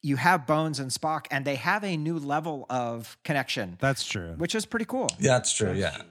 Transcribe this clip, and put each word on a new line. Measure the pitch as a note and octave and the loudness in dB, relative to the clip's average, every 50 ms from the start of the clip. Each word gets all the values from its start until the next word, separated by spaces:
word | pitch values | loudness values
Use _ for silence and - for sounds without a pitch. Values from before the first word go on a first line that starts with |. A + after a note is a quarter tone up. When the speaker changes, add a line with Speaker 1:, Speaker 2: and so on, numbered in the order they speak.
Speaker 1:
you | - D3 C#3 | 2 2 0
have | C3 B2+ F3 F#3 F3+ C3+ A#2+ | 4 6 6 4 4 4 2
Bones | D#3 D#3 D#3+ D#3+ D3+ C3 | 2 2 2 0 -2 -4
and | C#3 C3 | -4 -4
Spock, | - - - D#3 D#3 D3+ - - | -6 -2 -2 -2 -2 -2 -4 -4
and | C#3+ C#3 C#3 | -4 -2 0
they | C#3+ C#3+ B2+ | 0 -2 0
have | A2+ E3+ F#3+ G#3+ G#3 | 2 0 0 2 0
a | G3 F3+ | -2 -2
new | D#3 D3+ D#3+ E3+ E3 | -2 -2 -2 -2 -2
level | C#3+ C#3+ C#3+ D#3 D#3 E3 D#3 C#3 - - | -2 0 0 0 0 -2 -6 -6 -6 -4
of | B2+ B2+ A#2+ A#2 A#2 A#2 A2+ - - _ _ | -2 -2 -2 -2 -4 -6 -8 -12 -16 _ _
connection. | - D3+ C#3 C3 - - C3+ G#2+ F#2 F2 F2+ | 0 0 0 0 0 -2 -4 -4 -4 -4 0
Speaker 2:
That's | - C3+ C3+ - - | 2 2 2 2 -2
true. | - - G#2+ F2 E2 E2 - | -4 -4 -6 -4 -6 -4 -4
Speaker 1:
Which | E3 F3 - | -4 -2 0
is | A3 G#3 | -2 -2
pretty | - - A3+ A3+ | -2 -2 -4 -2
cool. | - - C4 B3 - - - | -2 -2 -2 -2 -2 -2 2
Speaker 3:
Yeah, | G3+ C#3 B2+ | 4 4 4
that's | B2 - - - | 4 4 0 0
true. | - A2+ F#2 F2+ | 2 2 2 2
Yeah. | F#2+ F#2+ D#2+ C#2+ - - - | 0 0 -2 -2 -6 -12 -14